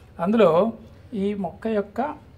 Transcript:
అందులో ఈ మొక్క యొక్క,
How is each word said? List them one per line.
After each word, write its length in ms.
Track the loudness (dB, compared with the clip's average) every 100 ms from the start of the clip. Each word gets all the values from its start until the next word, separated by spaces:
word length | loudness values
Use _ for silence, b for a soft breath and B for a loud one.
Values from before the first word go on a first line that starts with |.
| B -6
అందులో 540 | 0 4 6 4 0 -4 -20 -20 -12
ఈ 200 | -6 -4
మొక్క 340 | -4 -8 -8 -4
యొక్క, 480 | -4 -4 -6 -6 -8 -20